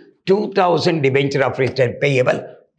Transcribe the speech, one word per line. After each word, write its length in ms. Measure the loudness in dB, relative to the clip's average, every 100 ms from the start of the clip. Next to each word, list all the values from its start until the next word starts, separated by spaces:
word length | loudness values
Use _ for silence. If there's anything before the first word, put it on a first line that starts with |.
| -20 _ -2
two 260 | 0 0
thousand 500 | 0 2 2 0 0
debenture 400 | 2 2 0 0
of 160 | -2 0
return 340 | -2 0 -2 0
payable, 420 | 0 2 0 -2 -6 -18 _